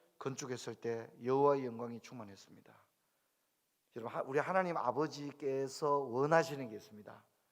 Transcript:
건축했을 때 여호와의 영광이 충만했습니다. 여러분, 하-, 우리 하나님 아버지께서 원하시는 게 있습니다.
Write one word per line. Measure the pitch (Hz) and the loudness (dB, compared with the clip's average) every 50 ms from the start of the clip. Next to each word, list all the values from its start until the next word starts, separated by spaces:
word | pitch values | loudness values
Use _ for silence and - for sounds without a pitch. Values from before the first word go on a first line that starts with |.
| _ _ _ - | _ _ _ -8
건축했을 | - 143 131 - - - 127 117 - 127 113 | -6 -6 -6 -6 -6 -6 -6 -6 -6 -8 -8
때 | - - 117 117 113 113 - - - 120 | -6 -4 -4 -4 -4 -6 -10 -12 -4 0
여호와의 | 123 131 139 143 143 143 139 131 | 2 6 8 8 8 6 6 2
영광이 | 123 117 113 120 120 117 113 | -2 -4 -6 -8 -8 -8 -10
충만했습니다. | - - 135 123 110 101 98 98 - - - - - - - - _ _ _ _ _ _ _ _ _ _ _ _ _ _ _ _ _ _ _ _ _ _ - | -12 -14 -12 -12 -12 -12 -14 -18 -20 -20 -20 -20 -20 -20 -20 -20 _ _ _ _ _ _ _ _ _ _ _ _ _ _ _ _ _ _ _ _ _ _ -12
여러분, | 123 113 117 - | -10 -8 -6 -4
하-, | 160 - | -4 -4
우리 | 127 135 147 | 0 0 0
하나님 | 139 - 185 190 185 175 165 | 0 2 2 2 2 2 0
아버지께서 | 165 107 123 117 135 156 147 131 143 143 143 131 - 151 135 135 135 135 131 - - 160 147 | 0 0 0 2 2 0 0 -2 -6 -10 -10 -8 -6 -4 -2 0 0 -2 -4 -4 -2 0 2
원하시는 | 143 143 139 123 113 123 139 151 165 165 160 147 147 139 135 113 | 2 2 2 0 0 2 4 6 6 6 4 4 0 -6 -8 -8
게 | 107 | -10
있습니다. | 101 - - 107 104 101 110 113 113 - _ _ _ _ _ | -12 -14 -16 -18 -18 -18 -18 -18 -20 -20 _ _ _ _ _